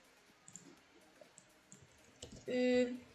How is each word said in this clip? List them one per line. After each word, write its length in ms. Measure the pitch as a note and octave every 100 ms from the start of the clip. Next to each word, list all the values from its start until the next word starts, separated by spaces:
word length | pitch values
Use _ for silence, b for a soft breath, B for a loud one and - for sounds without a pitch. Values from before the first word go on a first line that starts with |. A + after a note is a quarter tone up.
| - - _ - - - - - _ - - - - - - _ _ - - - - - - - -
Y, 460 | B3+ B3 B3 B3 B3 -